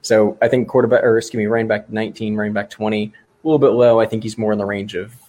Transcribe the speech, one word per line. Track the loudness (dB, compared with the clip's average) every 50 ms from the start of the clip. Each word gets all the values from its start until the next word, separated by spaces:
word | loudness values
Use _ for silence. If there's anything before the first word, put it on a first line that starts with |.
So | -2 2 2 4 4 2 2 0
I | 0
think | 2 2 0 0
quarterback, | 0 2 2 2 4 2 2 4
or | 2 2 0
excuse | -2 -4 -6
me, | -4 -2
running | -2 -2 -2 0
back | -2 -2 -4 -4 -8
nineteen, | -8 -6 -6 -8 -8 -8 -6 -6 -4
running | -4 -4 -4 -4
back | -6 -8 -8
twenty, | -8 -6 -4 -2 -2 -4 -4 -6 -10 -20 _ _ _ _ -2
a |
little | 0 2 4
bit | 4 4 4
low. | 4 4 4 6 4
I | 2
think | 0 -2 -6 -8
he's | -8 -6
more | -4 -2 -2
in | -2
the | -2 -2
range | -4 -6 -6 -8 -8 -10
of, | -10 -10 -12 -16 -20 _